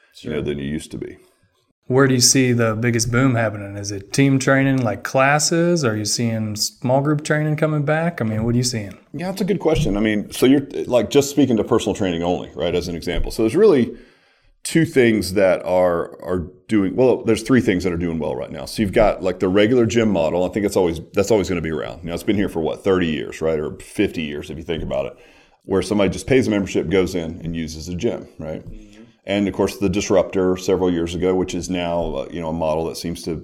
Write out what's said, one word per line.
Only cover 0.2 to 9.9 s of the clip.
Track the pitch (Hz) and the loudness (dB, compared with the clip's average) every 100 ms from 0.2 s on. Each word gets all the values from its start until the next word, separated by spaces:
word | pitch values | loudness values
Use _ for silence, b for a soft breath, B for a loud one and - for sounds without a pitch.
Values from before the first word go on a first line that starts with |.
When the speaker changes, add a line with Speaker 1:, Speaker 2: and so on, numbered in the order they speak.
Speaker 1:
you | 71 | -8
know, | 76 | -6
Speaker 2:
Sure. | |
Speaker 1:
than | 69 71 | -4 -6
you | |
used | 69 76 - | -6 -6 -8
to | - | -12
be. | - - _ _ _ _ _ _ - | -12 -14 _ _ _ _ _ _ 0
Speaker 2:
Where | 127 139 | 4 4
do | |
you | 131 | 6
see | 120 135 127 | 4 4 4
the | 120 113 | 4 2
biggest | 107 120 117 117 | 2 0 0 0
boom | 120 135 | 2 2
happening? | 117 110 104 101 101 | 2 0 -4 -10 -10
Is | 101 | -8
it | 101 - | -10 -4
team | - 139 135 | 2 4 4
training, | - 135 135 131 | 2 2 2 2
like | 117 98 | 0 -2
classes? | - 135 135 147 - 165 170 175 | -2 2 4 2 2 2 2 2
Are | 131 | 0
you | 107 104 | -2 -2
seeing | - 117 113 110 107 | -2 -2 -2 -4 -4
small | - - 123 135 | -6 -4 0 0
group | 143 151 | 2 -2
training | - 151 151 147 | 0 -2 0 0
coming | 156 151 | 0 0
back? | 143 156 165 170 | 0 0 0 -2
I | |
mean, | 113 107 | -2 0
what | 117 | 0
are | 120 | 0
you | |
seeing? | 123 113 101 - _ | 0 -4 -8 -12 _
Speaker 1:
Yeah, | 147 180 | -10 -8
that's | 190 | -4
a | |
good | 196 190 | -2 0
question. | 160 160 127 | 0 2 2